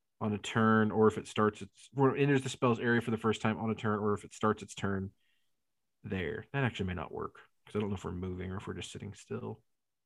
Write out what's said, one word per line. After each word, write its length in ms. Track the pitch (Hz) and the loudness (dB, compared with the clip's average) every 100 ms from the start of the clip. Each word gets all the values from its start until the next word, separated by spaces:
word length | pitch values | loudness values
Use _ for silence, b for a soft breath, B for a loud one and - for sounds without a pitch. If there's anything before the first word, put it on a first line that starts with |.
| _ - | _ -6
on 140 | 107 | -4
a 40 | 104 | -4
turn, 540 | - 117 220 220 214 | -2 4 6 6 4
or 160 | 110 214 | 6 6
if 100 | - | 4
it 100 | - | -2
starts 340 | - 107 - | 0 2 0
its, 280 | 98 _ - 131 | -8 _ -8 2
or 200 | 135 110 | 2 4
enters 240 | 143 135 | 4 2
the 80 | 131 | 0
spell's 300 | - 127 113 | 0 2 2
area 200 | 123 117 | 2 2
for 100 | 117 | 2
the 60 | 110 | 0
first 240 | 113 107 | 0 2
time 160 | 113 101 | 0 0
on 120 | 113 | -2
a 40 | 107 | -2
turn, 240 | 110 104 | -2 0
or 140 | 104 | 0
if 100 | 104 - | -2 -6
it 80 | |
starts 280 | - 107 104 | 0 0 0
its 120 | 98 - | -4 -6
turn 360 | 98 190 95 - _ _ _ _ _ _ _ _ | -4 -2 -6 -10 _ _ _ _ _ _ _ _
there. 420 | 104 95 82 - - | -8 -4 -4 -6 -6
That 100 | 139 120 | -2 -2
actually 220 | - 92 | 0 -4
may 60 | |
not 180 | 87 - | -4 -6
work, 240 | - - - - _ - | -8 -10 -12 -20 _ -8
'cause 100 | 104 | -4
I 40 | |
don't 100 | 104 | -4
know 60 | 101 | -6
if 80 | 90 | -6
we're 60 | |
moving 400 | 90 92 90 92 | -6 -6 -6 -8
or 60 | 95 | -8
if 100 | - | -8
we're 60 | 90 | -10
just 160 | - | -12
sitting 220 | - 101 | -12 -12
still. 480 | - - 113 110 110 _ _ _ _ | -14 -12 -10 -8 -12 _ _ _ _